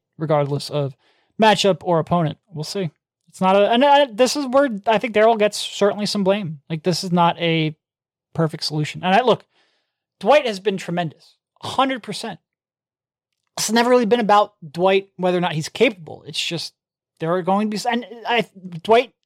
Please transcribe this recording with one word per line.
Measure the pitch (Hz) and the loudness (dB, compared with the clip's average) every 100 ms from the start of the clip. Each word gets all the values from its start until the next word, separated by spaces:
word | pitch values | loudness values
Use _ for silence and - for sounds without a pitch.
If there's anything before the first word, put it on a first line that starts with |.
| _ - | _ -12
regardless | 156 151 143 143 - | -2 0 0 -4 -6
of | 147 139 - _ _ _ - | -6 -6 -8 _ _ _ 0
matchup | 220 202 196 180 | 2 4 2 0
or | 180 165 | 0 -2
opponent. | - 175 156 - _ | 0 -2 -2 -6 _
We'll | 156 | -14
see. | 151 202 175 - _ _ _ | -10 -8 -8 -10 _ _ _
It's | - | -2
not | 185 | 2
a, | 196 202 | 4 4
and | 233 | 4
I, | 285 285 277 | 4 4 2
this | 208 254 | 2 0
is | 294 269 | 0 0
where | 262 285 202 233 | 2 2 -2 0
I | 214 | 0
think | 254 | 0
Daryl | 208 220 226 | 4 4 4
gets | 208 - | 0 -2
certainly | - - 202 202 | -10 0 0 0
some | 208 208 | -4 -2
blame. | 190 202 170 156 _ | 0 0 -4 -12 _
Like, | 165 | -6
this | 185 165 | -4 -4
is | 190 | -2
not | 175 170 170 | 2 2 2
a | 170 165 156 156 _ _ _ _ _ | -2 0 -2 -6 _ _ _ _ _
perfect | - 160 160 | -4 -4 -4
solution. | - 151 147 151 | -8 -6 -6 -4
And | 170 | 0
I, | 196 | 2
look, | 247 190 - _ _ _ _ _ _ _ | 2 0 -2 _ _ _ _ _ _ _
Dwight | 196 294 254 | 2 2 2
has | 196 | -4
been | 202 196 | -4 -4
tremendous, | - 175 165 - _ _ _ _ | -6 -4 -6 -8 _ _ _ _
a | - | -8
hundred | - 269 262 | -2 -2 -4
percent. | - 196 226 170 _ _ _ _ _ _ _ _ _ _ _ - | -8 -12 -12 -14 _ _ _ _ _ _ _ _ _ _ _ -10
It's | - | -2
never | 226 240 | 0 4
really | 247 | 2
been | 220 233 | 4 0
about | 202 208 208 _ 160 | 4 4 2 _ -14
Dwight, | 165 190 196 196 | -2 2 2 -2
whether | - 180 180 | -4 -2 0
or | |
not | 175 | -2
he's | 160 147 | -4 -8
capable. | - 247 190 156 - - | 0 0 0 -14 -18 -12
It's | 156 | -10
just, | - 170 - _ _ _ _ _ | -8 -8 -10 _ _ _ _ _
there | 160 | -2
are | 185 | -2
going | 175 196 214 | 0 0 -2
to | 208 | -4
be, | 240 | -4
and | 233 185 240 202 | -4 -6 -12 -2
I, | 233 - 190 180 165 | -2 -2 -10 -16 -12
Dwight, | - 226 269 _ | 2 4 2 _